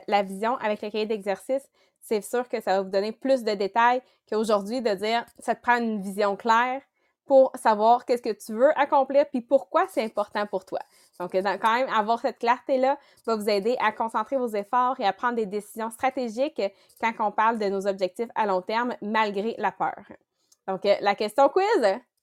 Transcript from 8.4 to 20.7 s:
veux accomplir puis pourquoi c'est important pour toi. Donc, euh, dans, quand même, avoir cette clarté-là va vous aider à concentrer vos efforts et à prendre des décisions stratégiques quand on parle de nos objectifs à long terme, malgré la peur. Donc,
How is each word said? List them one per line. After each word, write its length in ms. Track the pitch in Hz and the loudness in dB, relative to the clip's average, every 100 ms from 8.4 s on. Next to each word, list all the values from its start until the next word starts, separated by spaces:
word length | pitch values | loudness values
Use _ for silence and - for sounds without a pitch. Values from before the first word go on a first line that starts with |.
| - | -8
veux 260 | 220 269 302 | 2 2 4
accomplir 460 | 277 285 269 277 294 | 2 2 2 2 0
puis 120 | 254 | -2
pourquoi 440 | 233 269 - 320 370 | 0 0 2 -2 0
c'est 120 | - | -2
important 460 | 226 - 208 214 208 | -4 -4 -6 -4 -4
pour 160 | 190 | -6
toi. 160 | - - - _ _ - | -6 -10 -10 _ _ -12
Donc, 160 | 180 190 | -6 -2
euh, 60 | |
dans, 180 | 196 185 | -2 0
quand 140 | 226 | 0
même, 160 | 233 262 | 0 0
avoir 320 | 214 208 233 | 0 0 0
cette 180 | 262 226 | -2 -2
clarté-là 580 | 233 254 - 269 254 285 _ _ - | -2 -2 0 2 2 0 _ _ -4
va 100 | 220 | -2
vous 140 | 208 | 0
aider 260 | 208 202 - | 0 2 0
à 100 | 214 | 0
concentrer 460 | 208 226 233 220 269 | -2 -4 -4 -2 -2
vos 100 | 247 | -2
efforts 500 | 208 202 254 247 262 | -4 -2 0 0 0
et 60 | 208 | -2
à 60 | |
prendre 240 | 190 247 233 | -2 -4 -4
des 100 | 214 | -4
décisions 440 | 208 202 - 226 | -6 -10 -10 -10
stratégiques 720 | 226 262 269 247 214 285 294 196 - _ _ | -4 -4 -2 -6 -4 -4 -2 -6 -6 _ _
quand 100 | 226 226 | -4 -2
on 120 | 214 | -2
parle 260 | 208 220 233 | 2 2 2
de 60 | 202 | 0
nos 200 | 196 196 | -2 -2
objectifs 440 | 196 185 - 233 - | -2 -2 -4 -6 -2
à 100 | 214 | 0
long 160 | 185 | 0
terme, 340 | 180 220 247 - | -2 -4 -4 -6
malgré 540 | 208 220 214 202 220 - | -4 0 0 -2 -4 -4
la 160 | 202 | -4
peur. 320 | - 165 - 202 - _ _ _ _ | -2 -6 -6 -14 -20 _ _ _ _
Donc, 180 | - | -8